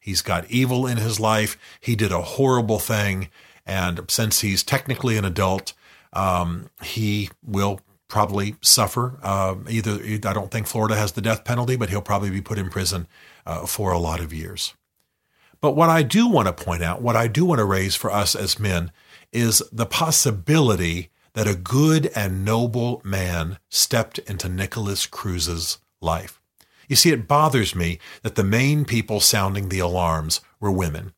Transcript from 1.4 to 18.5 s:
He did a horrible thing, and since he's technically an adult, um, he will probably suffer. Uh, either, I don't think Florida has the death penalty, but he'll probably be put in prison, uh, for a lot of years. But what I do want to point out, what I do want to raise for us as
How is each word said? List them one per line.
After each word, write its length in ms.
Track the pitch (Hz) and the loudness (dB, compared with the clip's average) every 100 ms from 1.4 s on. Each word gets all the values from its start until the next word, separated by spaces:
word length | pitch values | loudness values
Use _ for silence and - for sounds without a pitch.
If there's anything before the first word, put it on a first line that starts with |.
| 104 - - - | 0 -4 -16 -12
He 140 | - | -4
did 160 | 110 104 | 0 0
a 120 | 87 | 0
horrible 560 | 85 - 135 127 110 107 | -4 0 4 4 2 -2
thing, 500 | - 110 101 95 95 _ - - - | 0 0 0 -2 -6 _ -20 -20 -6
and 340 | 95 90 85 90 | -2 -2 -4 -4
since 320 | - 110 - | -2 0 0
he's 220 | 107 95 | 0 -2
technically 540 | - 135 - 127 127 110 | 0 -2 -2 -4 0 0
an 60 | |
adult, 500 | 95 85 95 98 - - _ - _ | -2 0 0 0 -6 -16 _ -20 _
um, 580 | - 95 90 87 85 - _ | -4 0 0 -2 -4 -10 _
he 460 | - 117 110 104 98 - | -10 -4 -2 -2 -4 -10
will 360 | - 98 101 98 _ _ _ | -6 -2 -2 -2 _ _ _
probably 500 | 107 98 98 101 - | 0 0 0 -4 -2
suffer. 560 | - - 104 - 123 131 | 2 4 4 0 -4 -4
Uh, 340 | 98 98 95 95 - | -2 0 0 -2 -4
either, 320 | 113 107 104 107 107 101 | -2 0 -2 -2 -4 -2
I 60 | |
don't 180 | 101 101 | -2 -4
think 160 | 113 101 | -6 -4
Florida 300 | 113 107 107 | -2 0 2
has 160 | 104 | 0
the 80 | - | -2
death 240 | 110 110 | -2 -2
penalty, 320 | - 120 120 127 | -2 -2 0 -2
but 140 | 104 | -2
he'll 100 | 98 | -4
probably 300 | - 104 101 | -2 -2 0
be 100 | 95 | -4
put 160 | 95 107 | -4 -6
in 140 | 92 | -4
prison, 360 | 92 95 95 85 _ - - | -4 -2 -4 -8 _ -20 -20
uh, 220 | - 82 85 | -10 -8 -6
for 260 | - 101 | -4 0
a 60 | 85 | 0
lot 220 | 82 82 | 0 -4
of 120 | 80 | -6
years. 420 | 80 82 - - - _ _ _ _ _ _ _ _ | -8 -10 -8 -8 -10 _ _ _ _ _ _ _ _
But 160 | 151 135 | 0 6
what 140 | 165 | 6
I 120 | 165 | 6
do 260 | 139 196 240 | 4 4 4
want 180 | 165 98 | 4 2
to 180 | 87 | -2
point 180 | - 85 | -4 -2
out, 200 | 85 90 | -2 -2
what 140 | 120 113 | 0 2
I 100 | 117 | 2
do 180 | 104 | 2
want 140 | 180 143 | 2 4
to 60 | |
raise 320 | 104 95 95 - | 2 2 0 -2
for 140 | - | -2
us 240 | 101 101 | 0 0
as 260 | - 98 | 0 -2